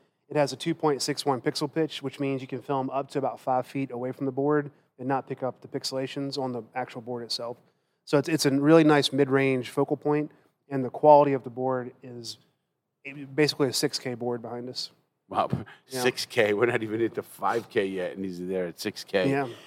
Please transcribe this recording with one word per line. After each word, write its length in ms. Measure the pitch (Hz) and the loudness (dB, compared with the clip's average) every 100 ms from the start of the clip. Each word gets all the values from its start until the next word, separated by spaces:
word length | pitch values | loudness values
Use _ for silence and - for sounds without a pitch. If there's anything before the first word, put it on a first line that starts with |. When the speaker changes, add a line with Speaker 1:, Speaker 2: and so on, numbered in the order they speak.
| _ _ _ | _ _ _
Speaker 1:
It 80 | 147 | 0
has 160 | 139 | 0
a 40 | 131 | 0
two 180 | 170 | -4
point 280 | 160 156 135 | 0 0 0
six 240 | - 139 143 | -2 -2 0
one 140 | 127 | 0
pixel 320 | 151 - 147 | -2 -2 -2
pitch, 300 | 160 156 - | -2 -2 -4
which 160 | 139 - | -8 -4
means 200 | 139 135 | -2 -2
you 80 | 131 | -6
can 140 | 127 | -8
film 260 | - 139 131 | -2 -2 0
up 200 | 131 139 | -4 -4
to 80 | 147 | -2
about 200 | 131 117 | -2 -4
five 260 | - 127 - | -2 0 0
feet 240 | 139 135 | -4 -6
away 220 | 120 127 | -4 -6
from 140 | 127 135 | -4 -4
the 60 | |
board 380 | 127 143 151 143 - _ - | 0 2 2 0 -8 _ -10
and 80 | 127 | -4
not 180 | 135 - | -4 -4
pick 140 | 135 | -6
up 180 | 127 - | -6 -6
the 80 | - | -10
pixelations 720 | 135 - 131 135 143 139 139 | -8 -6 -6 -6 -6 -6 -4
on 140 | 131 | -4
the 100 | 123 110 | -6 -8
actual 260 | 131 123 131 | -8 -8 -10
board 200 | 117 123 | -10 -10
itself. 320 | 117 - 120 123 _ _ _ _ - | -8 -8 -8 -12 _ _ _ _ 0
So 120 | 147 | 0
it's, 100 | 139 | 2
it's 180 | 160 143 | 0 2
a 40 | |
really 340 | 139 143 165 | 2 6 8
nice 280 | 151 147 135 | 8 6 4
mid-range 560 | 135 135 135 135 131 120 | 2 2 2 2 0 -2
focal 260 | - 139 143 | -2 -2 -2
point, 340 | 147 147 151 - _ _ _ | 0 0 -2 -10 _ _ _
and 160 | 139 | -4
the 60 | 123 | -4
quality 420 | - 151 147 147 | 4 8 10 8
of 100 | 131 | 2
the 80 | 127 | -4
board 420 | 120 127 127 123 - | -6 -4 -2 -6 -12
is 340 | 131 120 113 107 _ _ _ _ _ _ 147 143 135 | -16 -14 -14 -14 _ _ _ _ _ _ -16 -14 -6
basically 340 | 135 147 - 135 | 2 2 4 0
a 40 | |
six 260 | - 143 - | 2 -2 -2
K 160 | 131 | -6
board 280 | 120 120 120 | -4 -4 -4
behind 260 | 113 120 123 | -6 -10 -8
us. 220 | 123 - _ _ _ _ | -10 -12 _ _ _ _
Speaker 2:
Wow, 200 | 95 - - 107 | -2 0 -2 -6
<laughs> 180 | - _ | -16 _
Speaker 1:
Yeah. 120 | 131 | -2
Speaker 2:
six 240 | 123 - - | 0 0 -2
K. 260 | 123 104 | 2 2
We're 120 | 104 117 | 4 2
not 160 | 120 | 2
even 180 | 110 110 | -2 -2
into 220 | 113 - | -2 -2
five 460 | - - 98 117 101 | -10 -6 -2 -2 -2
K 180 | 113 98 | -2 0
yet, 300 | 95 87 82 | -2 -4 -6
and 80 | |
he's 200 | 98 87 90 | -8 -6 -4
there 200 | 92 87 | -4 -4
at 140 | - | -6
six 240 | 107 - | -8 -8
K. 260 | - 98 139 | -2 0 2
Speaker 1:
Yeah. 180 | 139 131 113 | 0 -2 -8